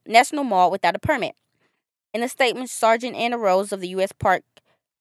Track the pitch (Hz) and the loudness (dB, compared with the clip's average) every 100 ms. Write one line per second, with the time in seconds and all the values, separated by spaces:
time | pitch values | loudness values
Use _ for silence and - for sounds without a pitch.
0 | - 226 285 302 262 185 175 196 170 185 | 2 4 4 -2 0 2 2 2 -2 -2
1 | - 277 160 - _ _ _ _ _ _ | -4 -2 -4 -10 _ _ _ _ _ _
2 | _ 220 240 - 247 233 254 - 220 226 | _ -6 -6 0 0 0 -8 0 2 2
3 | 247 120 240 240 202 190 202 196 180 185 | -2 -4 -4 -2 2 2 0 -8 -6 -4
4 | 190 - 202 180 _ _ _ _ _ _ | -4 -2 0 0 _ _ _ _ _ _